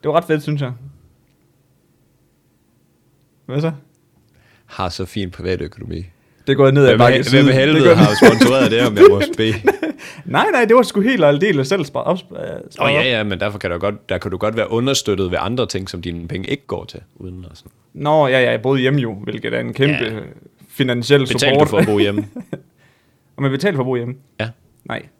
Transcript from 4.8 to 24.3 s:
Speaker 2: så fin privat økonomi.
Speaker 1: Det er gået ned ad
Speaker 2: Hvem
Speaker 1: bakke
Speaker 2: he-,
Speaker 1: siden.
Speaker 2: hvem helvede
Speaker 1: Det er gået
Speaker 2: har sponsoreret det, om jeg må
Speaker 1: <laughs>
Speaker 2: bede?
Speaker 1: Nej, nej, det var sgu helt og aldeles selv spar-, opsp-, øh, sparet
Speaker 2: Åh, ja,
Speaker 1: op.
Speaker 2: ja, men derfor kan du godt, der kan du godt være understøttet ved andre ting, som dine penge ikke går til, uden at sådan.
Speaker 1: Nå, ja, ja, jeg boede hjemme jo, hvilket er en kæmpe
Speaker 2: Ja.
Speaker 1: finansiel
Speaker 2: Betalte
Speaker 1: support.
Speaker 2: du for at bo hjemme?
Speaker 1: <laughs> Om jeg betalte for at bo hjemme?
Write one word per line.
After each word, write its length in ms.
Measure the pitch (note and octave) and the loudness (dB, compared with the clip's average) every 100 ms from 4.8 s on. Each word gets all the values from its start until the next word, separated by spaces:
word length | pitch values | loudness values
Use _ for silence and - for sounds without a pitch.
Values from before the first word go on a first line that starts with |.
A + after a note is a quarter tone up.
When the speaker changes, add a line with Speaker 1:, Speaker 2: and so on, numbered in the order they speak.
| F#2 | -8
Speaker 2:
så 160 | - | -6
fin 260 | F#2 - F#2 | -10 -8 -10
privat 300 | - F2 F#2 | -8 -6 -6
økonomi. 460 | D#2 - D#2 E2 F2+ _ _ _ - | -6 -12 -12 -12 -12 _ _ _ -4
Speaker 1:
Det 60 | |
er 40 | C3 | 2
gået 180 | C3+ | 4
ned 80 | C#3 | 6
ad 40 | C3+ | 6
Speaker 2:
Hvem 100 | A2+ | 6
Speaker 1:
bakke 200 | A#2+ C3 | 6 4
Speaker 2:
he-, 40 | |
Speaker 1:
siden. 220 | - C3 | 4 4
Speaker 2:
hvem 100 | C#3+ C3 | 6 4
helvede 220 | C#3 D#3 | 4 4
Speaker 1:
Det 60 | C3+ | 6
er 40 | |
gået 120 | E3 - | 6 6
Speaker 2:
har 200 | - A#2+ | 6 6
sponsoreret 440 | A2+ - C3+ C3 | 6 4 4 2
det, 160 | A2+ B2 | 2 0
om 100 | G#2 | 6
jeg 80 | G4+ | 6
må 100 | - - | 6 0
Speaker 1:
<laughs> 80 | E4+ | -2
Speaker 2:
bede? 180 | A2 G#2 - G4 D#4+ C#4 - - | -2 0 -2 -2 -6 -10 -16 -18
Speaker 1:
Nej, 220 | D#3+ F3+ G4+ | -4 -2 0
nej, 120 | D#4 | 0
det 120 | A3 A#3+ | 4 4
var 60 | |
sgu 180 | A#3+ G3+ | 4 0
helt 220 | G#3 C4 | 0 2
og 60 | D3+ | 2
aldeles 400 | C#3+ G3 D3+ C3+ | 2 0 0 0
selv 160 | G3 | -2
spar-, 180 | C#3+ C3 - | -4 -6 -4
opsp-, 280 | F3+ - - | -6 -6 -14
øh, 180 | D#2 - - | -12 -12 -14
sparet 180 | - - | -4 -2
Speaker 2:
Åh, 40 | |
ja, 40 | C#3+ | 0
Speaker 1:
op. 60 | |
Speaker 2:
ja, 180 | C3 A#2 | 0 -2
men 160 | G#2 F#2 | -4 -4
derfor 180 | G2+ G#2 | -6 -4
kan 120 | F#2+ | -6
du 80 | E2+ | -4
godt, 300 | G2 G#2 - | -4 -6 -8
der 100 | F#2 | -8
kan 120 | G2+ | -6
du 60 | F#2 | -4
godt 200 | G#2+ A2+ | -4 -4
være 140 | G#2 | -2
understøttet 600 | A2+ B2+ C3+ - F#2+ F#2 | -2 -2 -2 -2 -2 -2
ved 80 | F2 | -4
andre 260 | F#2+ B2 A#2 | -4 -4 -4
ting, 240 | G2+ F#2+ | -6 -10
som 120 | F2+ | -10
dine 260 | F2 E2+ E2+ | -10 -10 -10
penge 200 | F#2 G2 | -10 -8
ikke 160 | C#3+ _ | -10 _
går 180 | F#2 | -10
til, 160 | F2+ - - _ | -10 -20 -20 _
uden 300 | F#2+ F2+ F2 | -16 -16 -20
at 60 | D#2 | -20
sådan. 120 | - _ _ | -20 _ _
Speaker 1:
Nå, 340 | - D3 D#3 C#3 | -8 0 2 2
ja, 140 | C3 | 2
ja, 100 | A#2+ | 2
jeg 120 | A#2 | 0
boede 180 | B2 C3+ | 0 0
hjemme 200 | B2+ C#3+ | 2 0
jo, 140 | A#2 | -2
hvilket 400 | G2+ G#2 A2 A2+ | -8 -10 -8 -6
er 60 | A#2+ | -6
en 120 | A#2+ | -8
kæmpe 300 | A2+ C#3 D3 | -2 0 0
Speaker 2:
Ja. 160 | A2 A2 - - - _ _ | -4 -8 -14 -20 -20 _ _
Speaker 1:
finansiel 520 | - B2+ A#2+ A#2 C#3+ | -4 -2 -2 2 2
Speaker 2:
Betalte 180 | C3 C3 C#3+ | 2 0 2
Speaker 1:
support. 140 | C#3 D3 | 2 2
Speaker 2:
du 40 | |
for 80 | G#2+ | 2
at 80 | - | 2
bo 120 | G#2 | 2
hjemme? 280 | G2+ G#2 G#2 - - - _ _ | 0 -2 -8 -14 -14 -16 _ _
Speaker 1:
<laughs> 560 | _ _ _ _ _ - | _ _ _ _ _ -6
Om 80 | |
jeg 60 | C#3 | -4
betalte 260 | C3+ F#3 D3+ | -2 -2 -2
for 60 | |
at 40 | B2+ | -2
bo 100 | B2+ | -4
hjemme? 180 | A#2+ C3 _ | -6 -12 _